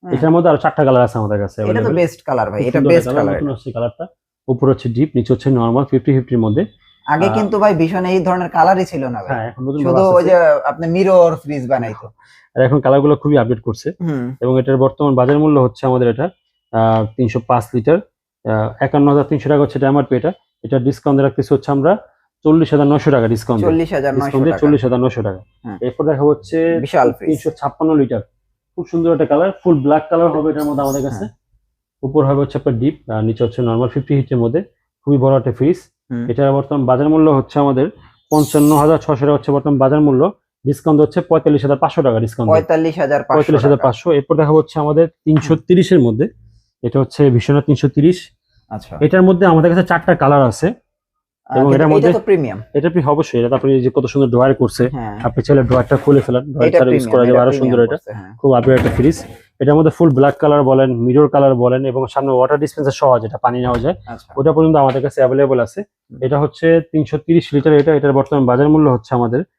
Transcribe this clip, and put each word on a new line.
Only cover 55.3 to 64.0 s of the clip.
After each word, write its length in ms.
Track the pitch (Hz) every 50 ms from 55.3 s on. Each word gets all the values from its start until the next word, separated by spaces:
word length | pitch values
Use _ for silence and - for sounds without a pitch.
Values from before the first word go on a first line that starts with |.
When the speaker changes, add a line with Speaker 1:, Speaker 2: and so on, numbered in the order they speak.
| 117 - 117
Speaker 2:
চাইলে 200 | - 143 139 127
ড্রয়ারটা 320 | 113 127 127 120 - 143
খুলে 240 | 131 - 143 143 139
ফেলেন, 220 | - - 123 123 135
ড্রয়ার 240 | 147 131 151 -
Speaker 1:
এটা 100 | - 151 175
Speaker 2:
ছাড়া 120 | 131 127
ইউজ 40 | 123
Speaker 1:
প্রিমিয়াম, 180 | 123 127 113 131
Speaker 2:
করা 100 | 127 120
যাবে, 100 | 120 123
Speaker 1:
এটা 60 | 120
Speaker 2:
আরো 100 | 123 131
Speaker 1:
প্রিমিয়াম 220 | 143 139 131 127 123
Speaker 2:
সুন্দর 120 | 120 117
এটা। 120 | 113 143
Speaker 1:
করছে, 140 | - _ - -
হ্যাঁ। 180 | 110 95 92 107
Speaker 2:
খুব 120 | - - 139 131
আপডেট 220 | 120 117 131 131
একটা 140 | 127 - - 92
ফ্রিজ। 220 | - 120 147 165 - - - - - _ _ _ _
এটার 160 | - 139 147
মধ্যে 140 | 156 160 156
ফুল 180 | 156 - 175 165 135
ব্ল্যাক 180 | 127 139 143 139
কালার 240 | - - 147 147 147 139
বলেন, 260 | 127 135 131 135 131 127 117 117
মিরর 220 | 123 123 143 151 139
কালার 240 | - 143 139 135 131
বলেন, 260 | 123 120 123 127 131 135
এবং 160 | 135 120 131 131
সামনে 240 | 113 - 139 135 139
ওয়াটার 260 | 131 123 127 131 147 147
ডিসপেন্সার 360 | 147 143 - - 147 135 135 -
সহ 120 | 147 135 127 117
যেটা 180 | 110 110 -
পানি 200 | - - 123 120 123
নেওয়া 180 | 123 123 123 117
যায়, 160 | 113 151 185 -